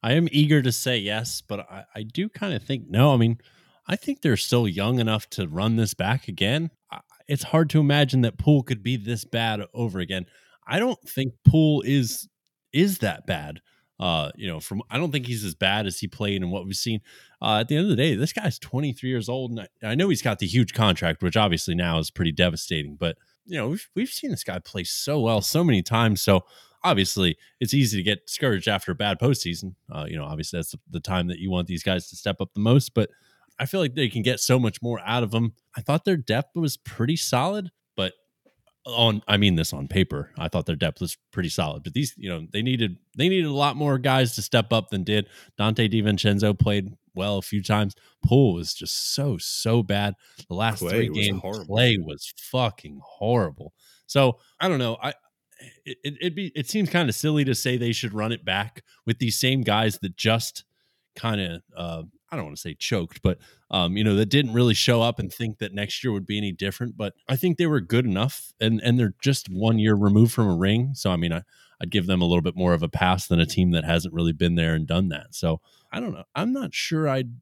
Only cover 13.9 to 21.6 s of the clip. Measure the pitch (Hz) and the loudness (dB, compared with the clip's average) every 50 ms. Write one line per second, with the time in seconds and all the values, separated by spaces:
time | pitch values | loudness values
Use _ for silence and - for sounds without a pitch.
13.9 | _ _ 92 90 85 80 76 71 - - - 95 82 78 - - 95 101 - _ | _ _ -2 0 0 0 -2 -4 -8 -10 -10 -8 -8 -8 -10 -8 -8 -8 -8 _
14.9 | - 131 165 165 135 147 123 120 123 110 104 95 80 _ - 95 98 107 107 98 | -4 -4 -4 -2 -4 -4 -4 -4 -6 -6 -6 -8 -4 _ 2 2 2 2 0 -2
15.9 | 92 - - 92 - - 107 101 101 98 92 87 90 98 90 98 95 - - 117 | -4 -4 -8 -8 -6 -4 -2 -2 -2 -2 -2 -2 -4 -4 -6 -6 -6 -4 -4 -2
16.9 | 113 104 _ - - - - _ _ _ - 110 107 107 117 120 151 147 175 214 | -4 -4 _ -10 -20 -20 -20 _ _ _ -2 0 2 2 2 0 0 0 2 2
17.9 | 175 107 135 165 131 98 131 160 - - 214 170 117 - - - - 143 147 147 | 2 2 2 2 2 0 -2 -2 -4 -4 -4 -4 -4 -6 -10 -8 -6 -4 -4 -4
18.9 | 127 - - 127 131 120 107 101 120 135 131 120 117 113 95 - _ _ - 107 | -6 -6 -6 -4 -4 -4 -2 -4 -6 -6 -6 -6 -8 -10 -10 -14 _ _ -6 -2
19.9 | 113 143 180 202 160 - - 123 107 - - 90 85 123 120 92 - - 110 104 | 0 2 2 2 2 2 2 -2 -2 0 -2 0 2 2 2 2 2 2 4 4
20.9 | 87 - - 85 80 - - 90 80 113 107 101 85 85 | 4 4 2 0 0 0 -2 0 2 4 4 4 2 0